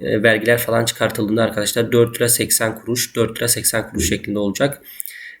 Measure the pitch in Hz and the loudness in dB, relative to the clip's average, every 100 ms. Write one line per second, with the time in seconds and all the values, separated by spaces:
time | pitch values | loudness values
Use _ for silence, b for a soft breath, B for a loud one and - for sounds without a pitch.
0 | - 110 113 110 113 120 110 113 117 - | -2 2 4 4 4 2 2 0 0 0
1 | 110 - 104 110 110 - 107 120 113 120 | -2 0 0 2 0 0 -2 0 2 4
2 | 117 - 117 - 113 - 113 107 - 123 | 4 2 0 2 2 0 0 -4 -6 -4
3 | - - 110 - 120 - - 113 107 104 | -4 -2 -2 -2 -2 0 0 -2 -4 -2
4 | - 101 - 104 104 98 139 143 B B | -2 -2 -2 -2 -2 0 -2 -2 B B
5 | B B B B | B B B B